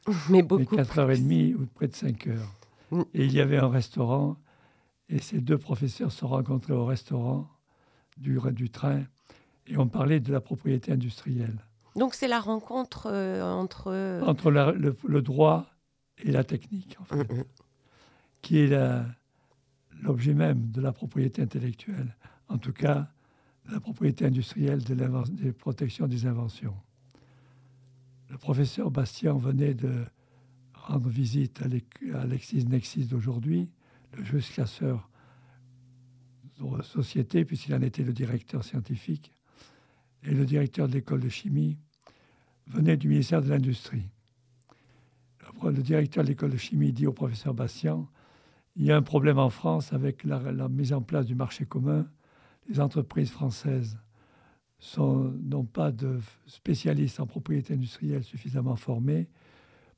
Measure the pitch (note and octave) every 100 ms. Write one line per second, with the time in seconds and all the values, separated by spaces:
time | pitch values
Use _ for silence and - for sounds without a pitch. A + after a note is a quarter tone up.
0 | - F#3 D3 F#3 E3 F3+ B2+ G#3+ B2 D#3
1 | C3 C3 C3+ D#3+ D3+ A#3+ C3 - C#3+ -
2 | C3+ A2+ - A2+ G#2 G2 - _ - E3+
3 | - D#3+ C3+ C#3 C#3 C#3+ C3 B2+ A2+ -
4 | A#2+ C3+ C#3+ D3+ _ _ _ _ _ _
5 | - D3+ - D3+ B2 D3 - A#2+ C3 -
6 | A3+ - B2+ C3+ B2 C3 - B2+ A#2+ C3
7 | - C3 A#2+ C#3+ D3+ _ _ _ _ _
8 | _ - C#3 C3 C3 A#2+ B2 - C#3+ C#3
9 | C3+ _ _ - _ _ - C#3+ B2 -
10 | C3+ D#3 A#2+ C3+ - C3+ C#3 C3 - C3+
11 | A#2+ - - B2 A2+ A2 - _ _ G3+
12 | B3+ - C4 A#3 G3+ A3 G#3+ B3 B3+ -
13 | A3 G3+ F#3+ F#3 F3+ F#3 F#3 - F#3+ F#3+
14 | F#3+ F3+ E3+ D3 E3 C#3+ C#3 E3+ C#3+ C3+
15 | A#3+ D3 C3 C3+ D#3 D#3+ E3 _ _ _
16 | _ - D3+ C3+ C3 C#3+ - G3 - -
17 | F#3 - G#2+ A#2+ - _ _ _ _ _
18 | _ _ _ _ - D#3 C#3+ C#3 C3 B2
19 | A#2+ A#2+ _ _ _ _ _ _ _ D3+
20 | - B2+ C3+ D3 D#3 C3 A2+ A2+ C3+ -
21 | A2+ C#3+ C3 - B2 C#3 B2 A2 - F#3+
22 | B2 - - _ - C3+ C3 A2+ C#3+ C#3+
23 | D3 _ _ _ _ _ - G#3+ A3+ -
24 | D3 A#2+ C#3+ C3 A#2+ - C#3+ C#3+ A#2 B2+
25 | B2+ B2+ B2 F#3+ C3+ A#2 - B2 C3 -
26 | D3 B2 B2 A#2 A#2 - A#2 G2 - _
27 | _ _ _ _ _ _ _ _ _ _
28 | _ _ - C3+ - C3 C3+ - G#3+ C3+
29 | B2 - D#3+ C#3 B2+ C3+ C#3+ B2 C3 B2
30 | A#2+ _ _ _ _ _ _ - - C#3+
31 | B2 A#2 B2 C#3 C3+ - C3 B2 - -
32 | C4+ C3 B2+ C3 - D3 A#2+ B2+ - -
33 | A#2+ B2 A2 A#2+ C3+ E3+ F3 _ _ _
34 | - - G2+ C#3+ - - A2+ - C#3+ A#2+
35 | - _ - _ _ - - - - -
36 | - _ _ _ - - C3+ C3+ - -
37 | B2+ - A2+ F3 D#3 B2 C#3+ C3+ B2+ B2+
38 | B2+ A#2+ A#2+ A#2 - C3 - C3+ G#2+ A2+
39 | - D3+ - _ _ _ - _ _ _
40 | _ _ C#3+ C#3 C3+ D3 C#3 - C#3+ C3+
41 | - C#3 B2 - G3+ C#3+ D#3 D3+ _ _
42 | - _ _ _ _ _ - C3 D#3 D3+
43 | D3 D3 C3 E3 C#3 C#3+ C3 A#2 - B2
44 | G2 - _ _ _ _ _ - _ _
45 | _ _ _ _ - - F#3 C#3 C3 D#3
46 | D3 E3 C#3 C#3+ D3 B2+ - D3 C#3+ A#2+
47 | D3 C3 C3+ A#2 C#3+ A#2+ A#2+ - D#3 D#3+
48 | D3 _ _ _ _ _ _ F3+ D3 D3+
49 | C3+ D3+ D3 C3+ C3 - E3 D#3+ - C#3
50 | C#3 C3+ D3 C#3 C3+ C3+ C3 C3 C3 C#3
51 | A2+ D3+ A#2+ B2+ B2+ - C#3 C#3+ C3+ D3+
52 | D3+ _ _ _ _ _ - C#3+ C#3+ D3+
53 | C3 D#3+ C#3 - C3+ G#2+ D3 C3 A2+ A2
54 | - _ _ _ _ _ _ _ - -
55 | C#3 C3+ C3 C3+ C#3 C#3 A#2 - D#3 A2+
56 | C3+ B2+ G#2+ - - - - C#3 E3 D3
57 | C#3+ - B2+ - - D3 C3+ C#3 B2 -
58 | D3+ C#3+ A#2+ B2+ C#3 C3 B2 A#2 - A#2
59 | C3 D#3 E3 _ _ - _ _ _